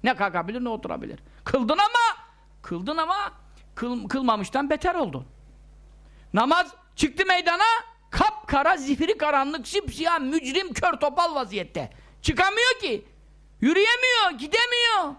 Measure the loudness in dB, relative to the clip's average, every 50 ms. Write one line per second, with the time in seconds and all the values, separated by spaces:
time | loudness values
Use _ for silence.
0 | 2 0 0 2 0 -2 -2 -4 -6 -4 -6 -6 -6 -6 -6 -6 -8 -8 -8 -8
1 | -10 -12 -14 -16 -18 -20 -20 -14 -6 -2 0 0 2 2 2 4 2 4 4 4
2 | 2 2 0 -2 -12 -20 _ _ _ _ _ -20 -12 -10 -10 -8 -6 -4 -2 -2
3 | -2 -2 -2 -4 -4 -8 -10 -14 -20 -20 -20 -20 -20 -20 -10 -8 -6 -6 -6 -6
4 | -6 -4 -4 -2 0 0 0 0 -2 -4 -2 -4 0 0 -2 0 0 -2 -2 0
5 | -4 -4 -6 -10 -12 -14 -20 -20 -20 -20 -20 -20 -20 -20 -20 -20 -20 -20 -20 -20
6 | -20 -20 -20 -20 -20 -2 0 2 4 4 4 2 2 -2 -6 -20 _ _ _ -2
7 | -2 -2 0 -2 2 2 2 2 4 2 2 4 4 4 4 2 -2 -8 -20 _
8 | _ _ 0 2 2 2 2 -2 -8 -2 0 2 4 4 2 2 0 -4 -2 -2
9 | 0 -2 0 0 0 0 2 2 0 0 -4 -8 -10 -4 -4 -4 -4 -4 -8 -2
10 | 0 0 0 0 0 -2 -2 -2 -2 0 -2 -2 -2 -2 -6 -2 0 0 0 2
11 | -2 -2 0 0 0 0 0 -4 -6 -4 -6 -8 -8 -8 -8 -10 -10 -10 -14 -20
12 | -20 -20 -20 -6 -4 -4 2 2 2 2 4 2 2 2 2 0 -2 -6 -6 -6
13 | -8 -14 -20 -20 -20 -20 -20 -20 -20 _ _ _ 0 2 4 4 4 4 4 2
14 | 2 2 2 4 2 0 0 -4 -8 -2 0 0 2 2 2 2 2 2 2 2
15 | 0 -2 -6